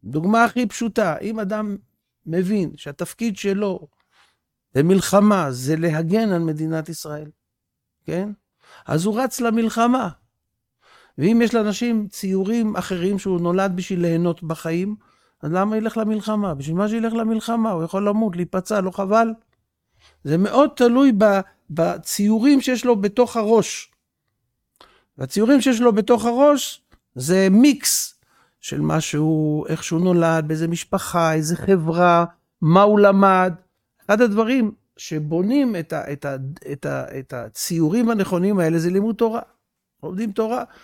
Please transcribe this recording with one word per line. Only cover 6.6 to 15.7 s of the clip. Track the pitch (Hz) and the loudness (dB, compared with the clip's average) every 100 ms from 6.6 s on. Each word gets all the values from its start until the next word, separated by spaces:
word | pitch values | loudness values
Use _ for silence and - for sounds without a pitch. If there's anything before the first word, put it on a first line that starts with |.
| 160 160 160 | -4 -6 -8
ישראל, | 165 156 151 151 _ _ _ _ _ _ _ - | -12 -12 -14 -14 _ _ _ _ _ _ _ -8
כן? | 160 202 208 _ _ _ - - | -6 -6 -10 _ _ _ -20 -4
אז | 151 185 | -2 -2
הוא | 214 | -2
רץ | 262 - | -4 -2
למלחמה. | 233 226 226 226 233 262 208 - _ _ _ _ _ _ _ _ _ - | -2 0 0 0 0 0 -2 -10 _ _ _ _ _ _ _ _ _ -2
ואם | 160 233 | 2 4
יש | 233 | 2
לאנשים | 233 208 196 240 226 202 | 0 -2 -2 -2 -2 -4
ציורים | - 196 190 190 233 220 208 | -8 -4 -2 -2 -2 -2 -4
אחרים | 180 185 180 202 | -6 -4 -2 -2
שהוא | 196 180 | -2 -2
נולד | 170 180 196 180 | 0 0 0 -4
בשביל | 180 185 | -4 -2
ליהנות | 170 165 175 170 | 0 0 0 -2
בחיים, | 160 160 165 165 196 214 _ _ _ _ | -6 -8 -4 -4 -4 -8 _ _ _ _
אז | 151 | -4
למה | 175 196 | -2 0